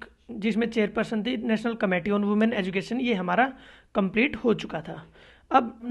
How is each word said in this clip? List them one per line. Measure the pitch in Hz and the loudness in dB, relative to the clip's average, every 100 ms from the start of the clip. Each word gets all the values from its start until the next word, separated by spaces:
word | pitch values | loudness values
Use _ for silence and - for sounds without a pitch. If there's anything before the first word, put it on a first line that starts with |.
| - _ - | -20 _ -14
जिसमें | 233 214 202 233 | -4 0 0 0
चेयरपर्सन | 226 208 226 214 220 | 0 0 0 -2 -2
थी | 208 254 | -2 -2
National | 233 220 233 226 | 0 0 0 0
Committee | 202 180 185 202 | 0 0 0 0
on | 202 | 2
Women | 208 220 226 | 4 2 2
Education, | 185 190 - 247 | -2 -4 -4 -2
ये | 247 | 0
हमारा | 196 180 180 262 254 - - _ - | 0 2 2 2 -2 -20 -20 _ -2
कंप्लीट | 190 214 269 220 | 0 2 0 2
हो | 240 | 0
चुका | 196 - 165 | 0 -2 -8
था। | - - - - - - - | -10 -14 -16 -20 -20 -20 0
अब | 262 226 - 240 | 2 2 -4 4